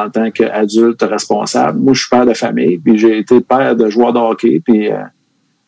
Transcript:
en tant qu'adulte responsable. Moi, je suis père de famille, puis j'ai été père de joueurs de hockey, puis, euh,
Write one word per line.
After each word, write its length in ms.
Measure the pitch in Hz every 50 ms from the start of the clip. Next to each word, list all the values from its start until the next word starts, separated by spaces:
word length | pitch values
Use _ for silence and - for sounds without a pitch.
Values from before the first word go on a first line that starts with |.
| 104
en 40 | 104
tant 200 | - 113 113 113
qu'adulte 720 | - - 113 - - 107 107 104 107 113 117 117 117 - 110
responsable. 760 | 98 107 104 - - 107 104 110 110 - 123 123 - - -
Moi, 140 | 131 135 131
je 80 | 123
suis 80 | - -
père 160 | 127 123 123
de 80 | 123 110
famille, 460 | - 123 117 113 120 131 151 180 170
puis 180 | 151 123 110
j'ai 220 | 107 110 113 110 110
été 200 | 98 - 127 123
père 380 | 123 - 123 131 135 127 120
de 100 | 113 113 107
joueurs 220 | 104 117 120 120
de 80 | 120 120
hockey, 420 | 117 113 113 - - 117 - 160 -
puis, 260 | - 117 107 104 107
euh, 60 | 104 101 101 - _ _ _ _ _ _ _ _ _ _ _